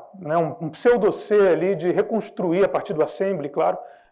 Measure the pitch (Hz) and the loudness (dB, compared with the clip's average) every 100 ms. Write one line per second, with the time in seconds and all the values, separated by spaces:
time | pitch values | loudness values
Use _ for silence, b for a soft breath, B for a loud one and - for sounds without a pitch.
0 | - - 151 170 156 - 160 - 247 240 | -16 -12 -2 0 0 -4 -10 0 4 4
1 | 196 - - 208 190 160 180 180 175 165 | 4 0 0 4 4 4 0 -2 0 0
2 | 220 226 - - 185 175 185 160 - 156 | 0 -2 -6 -4 -2 2 2 0 -4 -2
3 | 151 - 196 180 143 160 165 - B B | -2 -2 -4 -4 -6 -2 -2 -2 B B
4 | B | B